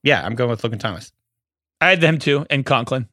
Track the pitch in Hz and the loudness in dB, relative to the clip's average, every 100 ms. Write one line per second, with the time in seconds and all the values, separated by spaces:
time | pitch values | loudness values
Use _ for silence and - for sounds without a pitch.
0 | 139 113 80 113 120 113 117 107 113 85 | 0 2 0 -4 -2 -2 -4 -4 -6 -8
1 | - _ _ _ _ _ _ - 170 185 | -14 _ _ _ _ _ _ 0 2 4
2 | 160 160 147 143 147 139 131 131 120 131 | 4 2 0 0 0 -2 0 0 0 -6
3 | 113 | -4